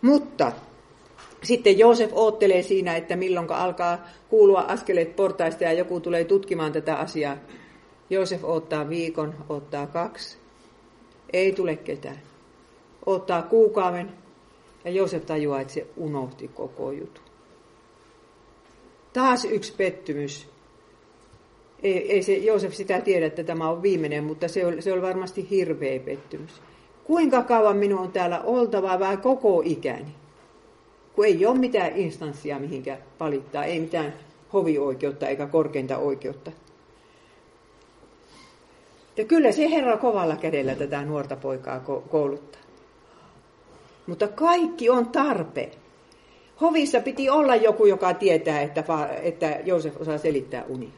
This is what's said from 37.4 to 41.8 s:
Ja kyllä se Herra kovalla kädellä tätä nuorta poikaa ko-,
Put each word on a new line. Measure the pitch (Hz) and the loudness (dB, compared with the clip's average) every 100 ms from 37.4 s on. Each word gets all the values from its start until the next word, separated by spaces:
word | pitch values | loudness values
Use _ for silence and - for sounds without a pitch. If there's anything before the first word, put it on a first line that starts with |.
| _ _ _ _ _ _ - _ _ - - _ _ _ _ _ _ - | _ _ _ _ _ _ -20 _ _ -20 -20 _ _ _ _ _ _ -8
Ja | 220 | 2
kyllä | 330 269 | 6 6
se | 214 311 | 4 2
Herra | 320 254 220 | 2 2 2
kovalla | 247 208 165 156 | 2 2 0 -2
kädellä | 160 151 135 135 | -2 -2 -2 -4
tätä | 143 143 143 | -4 -4 -4
nuorta | 151 139 135 | -6 -6 -8
poikaa | 135 131 131 | -6 -8 -8
ko-, | 131 | -10